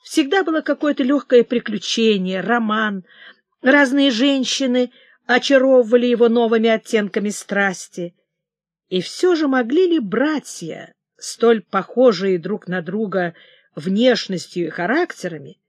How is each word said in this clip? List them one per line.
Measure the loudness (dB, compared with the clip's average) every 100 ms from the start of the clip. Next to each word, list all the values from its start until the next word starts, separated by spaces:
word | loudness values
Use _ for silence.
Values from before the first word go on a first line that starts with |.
Всегда | -2 -2 0 0
было | 0 -2
какое-то | -2 -2 -2 0
лёгкое | 0 0 4 2
приключение, | 4 -4 -4 -8 -6 0 2 0 -2 -6
роман, | -2 -2 0 -2 -2 -6 -12 -20 -20 _ _ _
разные | 2 4 4 2 2
женщины | 2 2 2 -2 -2 0 0 -2 _ _ _
очаровывали | 0 0 4 4 6 4 6 2
его | 2 2 4
новыми | 4 2 2 2
оттенками | 0 0 -2 -2 -4 -4
страсти. | -8 -6 -2 -2 -4 -14 -12 -12 _ _ _ _ _ _ _ _
И | -6
всё | -6 -2 0
же | 2 0
могли | 0 0 2 2
ли | 0
братья, | -2 -2 0 -2 -8 -14 -12 -12 -18 _ _ _
столь | -16 0 2 2
похожие | -2 -6 -4 2 4 4 -2 -2
друг | -4 -8 -6
на | -8
друга | -6 -6 -4 -4 -4 -8 _ _ _
внешностью | -10 -4 2 2 2 -2 -8 -8 -8 -6
и |
характерами | -4 -2 -2 -2 -6 -12 -12 -16 -20